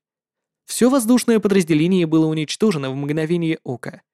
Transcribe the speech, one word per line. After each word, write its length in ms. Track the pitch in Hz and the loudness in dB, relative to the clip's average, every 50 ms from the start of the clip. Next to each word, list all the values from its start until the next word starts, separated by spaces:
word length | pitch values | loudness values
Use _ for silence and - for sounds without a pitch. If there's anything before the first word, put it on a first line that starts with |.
| _ _ _ _ _ _ _ _ _ _ _ _ _ | _ _ _ _ _ _ _ _ _ _ _ _ _
Всё 260 | - - - 220 247 | -10 -2 2 2 4
воздушное 480 | 254 285 226 214 254 240 - - 233 220 | 4 2 2 2 2 2 2 2 0 2
подразделение 680 | - 214 196 196 180 156 165 151 156 175 190 185 170 | 2 2 2 2 2 2 2 2 2 2 2 2 2
было 200 | 160 156 160 160 | 2 2 2 2
уничтожено 640 | 156 156 160 156 143 - - - 220 190 151 139 131 | 2 0 -2 -4 -6 -4 -2 0 0 0 0 -4 -6
в 60 | 131 | -6
мгновение 640 | 139 143 143 147 160 160 156 175 175 170 160 160 - - | -6 -6 -4 -4 -4 -2 -2 -2 -2 -2 -2 -4 -4 -6
ока. 400 | - 127 120 - - 175 185 _ _ | -10 -10 -10 -10 -14 -16 -16 _ _